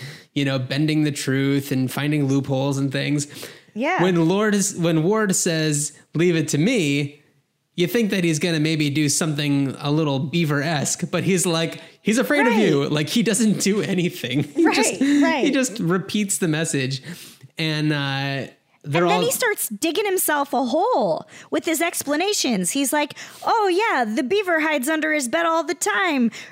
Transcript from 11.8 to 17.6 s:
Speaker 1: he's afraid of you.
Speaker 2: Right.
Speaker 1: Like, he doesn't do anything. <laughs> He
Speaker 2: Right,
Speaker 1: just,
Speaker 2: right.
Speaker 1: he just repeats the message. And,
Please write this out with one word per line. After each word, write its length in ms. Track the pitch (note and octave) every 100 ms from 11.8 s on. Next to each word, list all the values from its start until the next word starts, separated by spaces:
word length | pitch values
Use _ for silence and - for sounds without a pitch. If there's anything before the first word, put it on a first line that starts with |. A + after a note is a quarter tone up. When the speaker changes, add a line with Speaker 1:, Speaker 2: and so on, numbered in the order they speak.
| - -
Speaker 1:
he's 160 | - A3+
afraid 280 | - D4 B3+
of 60 |
you. 280 | G#3+ G3 C#3+
Speaker 2:
Right. 80 | C#3
Speaker 1:
Like, 180 | D3+ D3+
he 120 | A#3+
doesn't 380 | A3 A3 A3 F#3
do 200 | G3 G#3
anything. 600 | D3 F#3 E3+ - A#2 C3+
<laughs> 120 | - -
He 100 | E4
Speaker 2:
Right, 100 | -
Speaker 1:
just, 240 | F#4 F#3
Speaker 2:
right. 460 | C#4 C#4+ D#4+ D4+ C#4
Speaker 1:
he 60 |
just 280 | C4+ B3 G3
repeats 600 | E3+ F#3 - G#3 G3+ -
the 80 | F3+
message. 520 | D3+ E3 C#3 C3 C3+ - F3 - - -
And, 340 | -